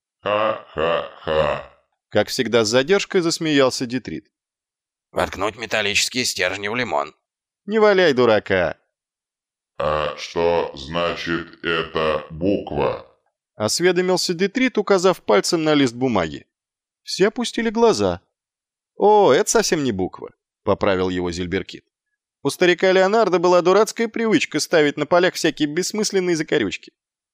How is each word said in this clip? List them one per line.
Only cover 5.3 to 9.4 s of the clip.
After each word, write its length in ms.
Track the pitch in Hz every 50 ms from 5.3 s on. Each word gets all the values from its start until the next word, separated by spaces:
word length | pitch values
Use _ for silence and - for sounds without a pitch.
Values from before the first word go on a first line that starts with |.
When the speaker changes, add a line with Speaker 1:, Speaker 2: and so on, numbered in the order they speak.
| - 92 95 107 104
Speaker 3:
металлические 680 | - 113 107 - 110 104 101 104 98 - - - 127 123
стержни 420 | - - - 92 90 95 101 101
в 80 | 104 113
лимон". 400 | 123 123 101 80 71 71 76 - _ _ _ _ _ _ _ _ _ _
Speaker 2:
"Не 140 | 196 208 220
валяй 340 | 214 214 202 185 185 160 135
дурака". 640 | 123 123 113 107 104 - - 98 92 87 78 - - _ _ _ _ _ _ _ _ _ _ _ _